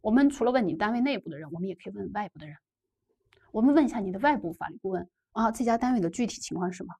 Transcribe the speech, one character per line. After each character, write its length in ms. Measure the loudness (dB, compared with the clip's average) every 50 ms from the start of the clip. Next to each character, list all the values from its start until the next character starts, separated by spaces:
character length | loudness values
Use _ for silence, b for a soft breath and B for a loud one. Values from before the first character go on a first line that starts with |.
我 100 | 2 4
们 180 | 6 6 6 6
除 140 | 4 2 0
了 80 | 2 4
问 140 | 4 2 2
你 60 | 0
单 180 | 0 0 0 0
位 80 | 0
内 180 | 0 0 0 -2
部 100 | -6 -10
的 80 | -12 -12
人， 120 | -12 -12
我 80 | -8 -6
们 100 | -6 -6
也 60 | -6
可 160 | _ -12 -14
以 20 | -10
问 180 | -8 -10 -8 -6
外 160 | -6 -8 -8
部 100 | _ -16
的 80 | -16
人。 100 | -16 -18 -20 _ _ _ _ _ _ _ _ _ _ _ _ _ _ b b b b b
我 100 | 2 4
们 100 | 6 6
问 120 | 6 4
一 40 | 4
下 120 | 0 -2
你 100 | -4 -4
的 80 | -4 0
外 180 | 2 2 2
部 160 | 2 -2 -6 -8
法 140 | -6 -10
律 100 | -12 -12 -8 _
顾 60 | -4
问 200 | -4 -4 -4 -6 _ _ _ _
啊， 180 | _ 0 0 0 0
这 120 | 0 0
家 140 | 2 2 2
单 160 | 2 2 2
位 60 | 2
的 100 | 2 0
具 160 | 0 -2 -2
体 140 | -2 -2 -8
情 160 | -10 -8 -6
况 160 | -4 -4 -4 -4
是 40 |
什 80 | -6 -12
么？ 80 | -12 -14 -18